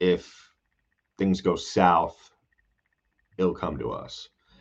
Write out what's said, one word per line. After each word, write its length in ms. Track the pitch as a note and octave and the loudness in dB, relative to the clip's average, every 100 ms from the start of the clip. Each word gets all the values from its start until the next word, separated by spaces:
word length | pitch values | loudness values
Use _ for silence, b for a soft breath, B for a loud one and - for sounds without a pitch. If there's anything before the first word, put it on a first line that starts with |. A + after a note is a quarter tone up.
if 520 | F2+ F2 - - - _ _ _ _ _ _ - | 2 2 -2 -20 -20 _ _ _ _ _ _ -2
things 240 | G2 F2+ | 0 2
go 160 | F#2 E2+ | 0 -2
south, 800 | - - F2+ E2+ E2+ - - _ _ _ _ _ _ _ _ _ _ - | -2 2 4 4 0 -6 -20 _ _ _ _ _ _ _ _ _ _ -2
it'll 160 | F#2 | -2
come 240 | E2 E2+ D2 | -2 -6 -6
to 140 | A#1 | -8
us." 360 | - - - - _ b b | -8 -12 -18 -20 _ b b